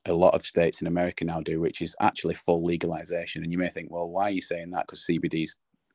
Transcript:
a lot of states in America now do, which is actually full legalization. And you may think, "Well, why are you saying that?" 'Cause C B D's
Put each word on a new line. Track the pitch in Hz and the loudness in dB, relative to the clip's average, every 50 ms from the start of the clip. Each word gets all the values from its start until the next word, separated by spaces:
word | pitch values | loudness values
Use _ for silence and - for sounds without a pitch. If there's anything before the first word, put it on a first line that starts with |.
| _ | _
a | - | 0
lot | 87 85 87 87 - | 4 8 8 8 8
of | 82 - | 6 0
states | - - 87 85 80 - - | 0 2 4 4 4 2 0
in | 85 | -2
America | 82 85 87 87 87 - - 85 | 0 2 2 0 0 0 -2 -4
now | 85 82 80 | -2 -2 -2
do, | 78 - 80 80 | -2 -2 -2 0
which | 85 78 - - | 0 -2 -2 -2
is | - - - - | -6 -6 -2 2
actually | 104 104 - - - 85 78 | 2 2 2 2 -4 -4 -4
full | - - - 85 85 | -2 2 2 2 2
legalization. | 85 87 85 82 85 85 82 78 85 82 85 85 85 - - 80 | 4 0 0 0 0 -2 -4 -4 -6 -6 -6 -4 -4 -6 -8 -6
And | 82 82 | -6 -4
you | 85 | -2
may | 90 92 87 | 0 -2 -2
think, | - 87 85 78 | -2 -6 -10 -8
"Well, | 85 85 85 | -6 -6 -6
why | 85 85 92 98 | -2 -2 -2 0
are | 104 | 0
you | 101 92 | 0 -2
saying | - - 87 85 82 87 | -2 -4 -6 -6 -6 -6
that?" | 90 82 - | -6 -6 -6
'Cause | - - - | -6 -8 -10
C | - - 82 | -2 0 0
B | 82 - 82 | 0 0 -2
D's | - 82 80 80 - _ _ _ _ _ _ _ | -2 -2 -2 -4 -6 _ _ _ _ _ _ _